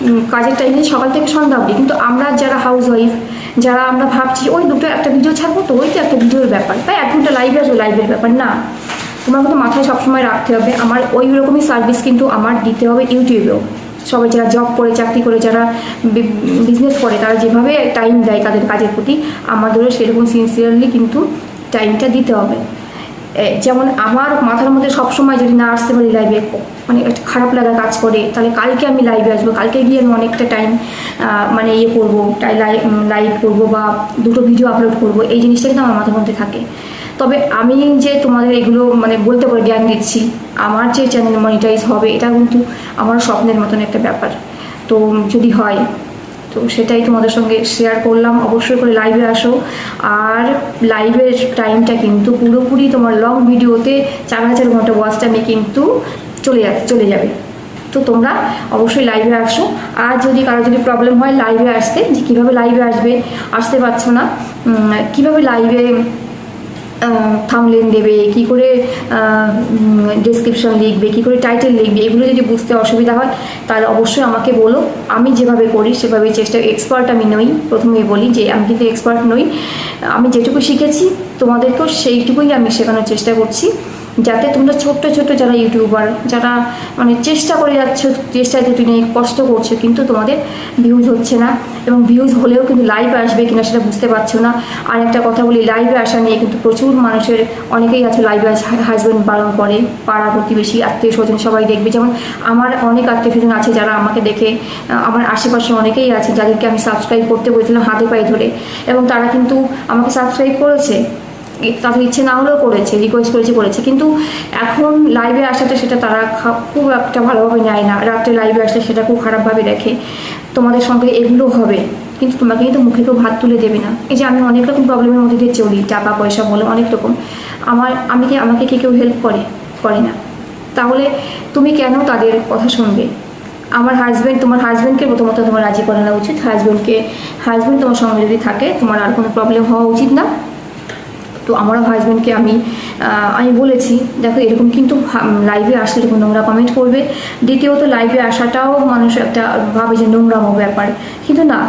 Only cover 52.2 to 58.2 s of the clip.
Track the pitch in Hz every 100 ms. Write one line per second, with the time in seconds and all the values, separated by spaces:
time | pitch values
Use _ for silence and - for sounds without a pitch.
52.2 | 247 240 233 247 254 277 277 262 233 214
53.2 | 233 254 247 247 240 226 269 277 277 -
54.2 | - 226 233 247 240 226 226 214 214 214
55.2 | 233 220 226 220 202 269 339 494 - -
56.2 | - - 269 240 202 - - 240 202 196
57.2 | - - - - - - - 277 254 233